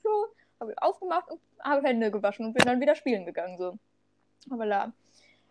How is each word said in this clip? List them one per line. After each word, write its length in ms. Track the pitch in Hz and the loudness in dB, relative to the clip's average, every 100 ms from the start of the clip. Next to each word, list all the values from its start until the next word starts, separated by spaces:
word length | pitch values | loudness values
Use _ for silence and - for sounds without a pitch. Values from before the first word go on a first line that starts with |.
Klo, 260 | 427 415 440 - _ _ | 0 0 0 -6 _ _
hab 100 | 226 | -10
ihn 80 | - | 0
aufgemacht 500 | 330 392 370 339 359 | 0 0 -2 -2 -2
und 100 | - _ _ | -10 _ _
hab 240 | 277 285 | 0 2
Hände 280 | 240 233 220 | 2 2 2
gewaschen 340 | 208 202 - 220 | 0 -2 -2 -4
und 80 | |
bin 100 | 240 247 | 2 4
dann 120 | 254 | 4
wieder 140 | 277 | 2
spielen 320 | 311 277 214 175 | 2 0 -2 -4
gegangen, 320 | - 180 180 | -6 -8 -6
so. 220 | 180 190 - _ _ _ _ _ - | -8 -8 -16 _ _ _ _ _ -12
Voilà. 440 | 247 220 202 226 - _ _ _ _ _ | -6 -2 0 -2 -8 _ _ _ _ _